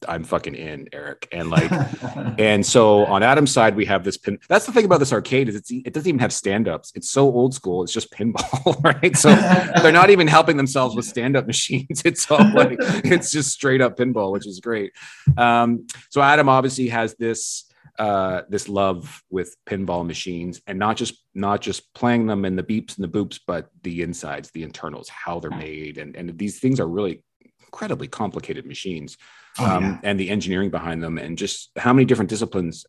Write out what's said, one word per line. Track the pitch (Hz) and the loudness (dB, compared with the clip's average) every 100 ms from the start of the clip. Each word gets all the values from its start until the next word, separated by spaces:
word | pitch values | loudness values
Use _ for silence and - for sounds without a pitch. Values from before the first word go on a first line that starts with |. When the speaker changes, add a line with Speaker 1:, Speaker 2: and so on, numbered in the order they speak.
| - | -10
Speaker 1:
I'm | 85 | -10
fucking | 80 82 - | -4 -4 -4
in, | 71 78 76 - | -12 -12 -14 -16
Eric. | - 73 - - | -16 -16 -16 -12
And, | 175 165 | -10 0
like, | 165 160 | 0 0
Speaker 2:
<laughs> | 170 139 - 123 - - 113 | -2 -4 -8 -12 -10 -8 0
Speaker 1:
and | 110 104 | 2 2
so | 98 127 110 104 104 | 4 6 6 6 4
on | 98 | 4
Adam's | 113 147 143 | 4 4 4
side, | 131 110 104 | 4 2 2
we | 101 | 0
have | 98 | 0
this | 92 - | -2 -6
pin-, | - 101 _ | -8 -8 _
that's | 196 | 0
the | 220 | 2
thing | 233 | 2
about | 208 175 | 4 4
this | 135 | 4
arcade | 110 - 131 127 | 0 0 0 0
is | 104 | -4
it's, | - | -10
it | 123 - | -10 -8
doesn't | 156 165 | -4 -2
even | 139 | 0
have | 110 | 0
stand-ups. | - 101 101 101 78 - | -2 -2 0 -2 -4 -10
It's | - - | -14 -4
so | 135 139 | 2 4
old | 120 131 | 4 0
school. | 131 95 90 | -2 -6 -4
It's | 87 | -4
just | 117 - | -6 -8
pinball, | - 202 104 - - - 151 | -6 -4 -4 -6 -2 0 2
<laughs> | 160 139 | 2 2
right? | 180 - | 2 4
So | - | 8
Speaker 2:
<laughs> | 208 185 180 - 170 | 8 8 4 4 4
Speaker 1:
they're | 165 | 6
not | 170 190 | 8 8
even | 196 156 | 8 8
helping | 156 165 151 | 6 4 2
themselves | 139 135 127 | 0 0 0
with | 110 | -2
stand-up | 117 - 120 139 110 | -6 -4 0 -2 -2
machines. | 110 - 135 - 160 | -4 -2 -4 -6 -2
<laughs> | |
It's | 175 170 - | -2 -2 0
all | 151 208 | 6 6
like, | 202 131 123 | 8 4 2
it's | - 208 - 170 - | -2 -2 2 2 2
just | 151 139 | -4 -4
straight | - 139 131 | -2 0 2
up | 123 98 | 2 0
pinball, | 127 110 98 | -2 0 -2
which | 101 104 | -4 -8
is | 92 | -12
great. | 117 110 98 - - - - - | -6 -6 -6 -12 -20 -2 0 4
Um, | 120 120 117 117 - - _ | 4 4 2 0 -6 -18 _
so | - | 2
Adam | 139 151 143 | 4 4 4
obviously | 131 131 135 123 | 4 2 -2 -4
has | 117 113 - | -2 -4 -4
this, | 117 113 - - - _ _ - | -6 -4 -8 -12 -14 _ _ -6
uh, | 107 98 95 90 82 | -2 0 -2 -4 -6
this | 98 - | -8 -4
love | 98 98 90 143 - _ | -2 -2 -2 -10 -20 _
with | 92 87 - - | -8 -8 -12 -10
pinball | 101 92 87 85 | -8 -4 -4 -6
machines, | 80 - 87 87 82 - | -8 -10 -10 -10 -12 -12
and | 95 | -4
not | 104 110 | -2 -2
just, | 120 - _ | -6 -10 _
not | 95 98 104 | -8 -4 -2
just | - 95 - | -4 -10 -14
playing | - 120 120 110 | -4 0 0 0
them | 101 | -2
in | 95 92 | -4 -4
the | |
beeps | 85 110 - - | -4 -6 -6 -10
and | |
the | 92 104 | -6 -6
boops, | 101 - - | -6 -8 -8
but | - 78 _ | -8 -10 _
the | 90 85 | -12 -8
insides, | 85 87 76 73 71 | -8 -8 -12 -12 -14
the | 82 | -14
internals, | 78 - 82 73 - | -14 -14 -14 -14 -18
how | - - 85 | -16 -10 -10
they're | 80 | -10
made. | 76 78 78 76 78 | -12 -12 -14 -14 -14
And, | 76 - | -18 -14
and | 87 85 | -14 -10
these | 101 - | -10 -4
things | 131 131 | -2 0
are | 85 | -2
really | 90 101 80 _ _ _ _ | -4 -4 -6 _ _ _ _
incredibly | _ - 214 131 - | _ -14 -10 -8 -10
complicated | - 107 - - 76 | -8 -8 -8 -12 -12
machines, | 65 69 98 82 71 - _ - _ - | -12 -14 -12 -12 -14 -20 _ -20 _ -4
Speaker 2:
Oh, | |
Speaker 1:
um, | 117 92 | -2 0
Speaker 2:
yeah. | 95 90 | -2 -4
Speaker 1:
and | 101 98 | -4 -4
the | 92 | -2
engineering | 104 87 92 98 | -4 -2 -2 -2
behind | 82 82 82 | -4 -8 -8
them, | 82 80 | -6 -8
and | 76 82 | -8 -8
just | 98 - - - | -8 -10 -14 -4
how | 120 | 2
many | 131 | 4
different | 127 113 95 | 4 2 0
disciplines | 107 113 98 85 82 | -4 -4 -4 -6 -10